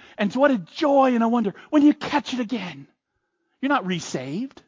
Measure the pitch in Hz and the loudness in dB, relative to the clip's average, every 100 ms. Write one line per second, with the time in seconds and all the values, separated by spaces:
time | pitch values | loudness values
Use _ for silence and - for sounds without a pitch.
0 | - - 208 254 285 247 160 - 302 277 | -14 -4 -4 2 2 2 -4 -4 2 4
1 | 262 233 226 240 208 - - 302 294 - | 4 2 2 0 -2 -6 -2 4 4 2
2 | - 277 - 247 233 233 180 139 139 _ | -2 -4 -4 -6 -6 -6 -8 -12 -18 _
3 | _ _ _ _ _ _ 269 277 185 175 | _ _ _ _ _ _ -2 -2 -2 -6
4 | - 160 127 165 269 - | -6 -8 -8 -8 -8 -12